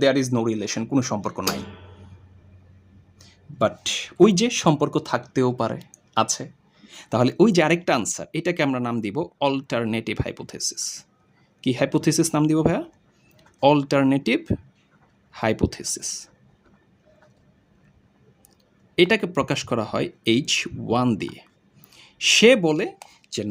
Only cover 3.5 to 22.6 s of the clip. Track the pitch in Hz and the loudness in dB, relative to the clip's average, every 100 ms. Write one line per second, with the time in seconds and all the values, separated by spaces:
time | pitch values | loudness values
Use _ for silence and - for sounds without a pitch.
3.5 | - 135 - - - - - 196 180 233 | -2 -2 -2 -6 -6 -2 6 6 6 2
4.5 | - 180 151 147 147 - 123 - - 127 | 2 2 2 2 -2 -2 -6 -4 0 0
5.5 | 123 113 110 - _ _ - 110 - - | 0 -4 -6 -12 _ _ -2 -2 -2 -8
6.5 | - _ _ - - - 113 127 - 214 | -18 _ _ -20 -20 -4 0 2 4 4
7.5 | 180 151 170 175 143 95 - - 160 180 | 4 2 2 0 -2 -2 -8 -10 -8 -4
8.5 | 170 143 127 120 117 104 107 175 - 139 | -2 -2 -2 -4 -4 -4 -6 -8 -2 -2
9.5 | 135 131 120 117 110 110 107 - - - | -2 -4 -4 -2 -4 -4 -4 -6 -8 -14
10.5 | - - - - - - _ _ _ _ | -10 -8 -8 -10 -12 -18 _ _ _ _
11.5 | _ 131 123 139 156 165 156 165 151 151 | _ -4 -2 0 0 0 0 0 2 2
12.5 | 156 156 196 339 _ _ _ _ _ _ | 2 2 0 -6 _ _ _ _ _ _
13.5 | - 139 147 139 143 135 139 175 294 - | 2 4 4 4 2 4 2 0 -2 -2
14.5 | 147 - _ _ _ _ _ _ - 113 | -8 -8 _ _ _ _ _ _ -4 -2
15.5 | 110 - - - - - - - _ _ | 0 -2 -4 -10 -8 -8 -12 -14 _ _
16.5 | _ _ _ _ _ _ _ _ _ _ | _ _ _ _ _ _ _ _ _ _
17.5 | _ _ _ _ _ _ _ _ _ _ | _ _ _ _ _ _ _ _ _ _
18.5 | _ _ _ _ - 180 220 190 180 131 | _ _ _ _ 0 2 2 -2 -4 -2
19.5 | 139 - 117 104 110 143 - - 117 - | -4 -4 -4 -2 -4 -6 -4 0 0 0
20.5 | - - - 110 117 127 98 76 - - | -4 -4 -8 -2 0 0 -2 -4 -12 -20
21.5 | _ _ _ _ - - - - - 226 | _ _ _ _ -20 -20 -6 0 6 6
22.5 | 247 | 6